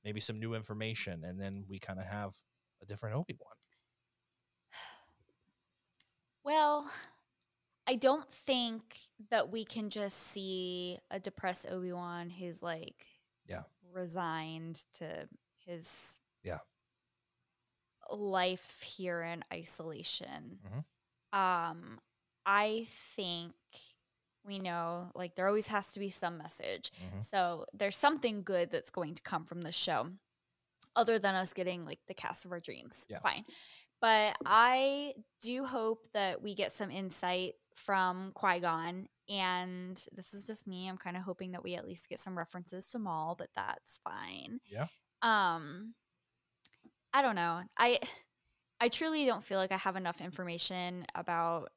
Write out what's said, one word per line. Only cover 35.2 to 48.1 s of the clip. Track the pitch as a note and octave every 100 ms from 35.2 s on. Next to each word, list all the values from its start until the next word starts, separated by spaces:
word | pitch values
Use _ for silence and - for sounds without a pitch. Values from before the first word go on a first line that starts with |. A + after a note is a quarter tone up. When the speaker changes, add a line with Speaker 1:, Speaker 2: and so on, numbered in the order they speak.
| - _
Speaker 2:
do | A#3 B3 C4+
hope | B3+ A3 A3+ -
that | G#3 G3 E3
we | G#3 G3
get | -
some | - G3
insight | F#3 F#3+ - F3+ F3+ F#3 - _ -
from | - F#3+ F#3 F#3 F#3+
Qui-Gon. | - G3 F3 F3 E3 E3 F3+ F#3+ _ -
And | G3+ F#3 F3+ F3+ F3+ F#3 F#3 -
this | - F#3
is | G3+ G3
just | G#3+ -
me. | F#3 F#3
I'm | F#3
kinda | F#3 F3+
hoping | F#3 F3+ F#3
that | F3+
we | - F3
at | -
least | F3 -
get | -
some | - F3+
references | E3 F3+ F3 F3+ -
to | A#3+
Maul, | G3+ D#3+ D#3+ F3
but | E3+ -
that's | G2 - - -
fine. | - G2+ - F#2 C2+ A#3+ _
Speaker 1:
Yeah. | G2+ D#3 _ _ _
Speaker 2:
Um, | A#3 G#3+ F#3 E3 D#3+ F3 A3 A#3 _ _ _ _ _ _ - _ - _ _
I | C4+
don't | C4 G3
know. | E3+ E3+ F#3+ -
I, | A#3+ A#3+ -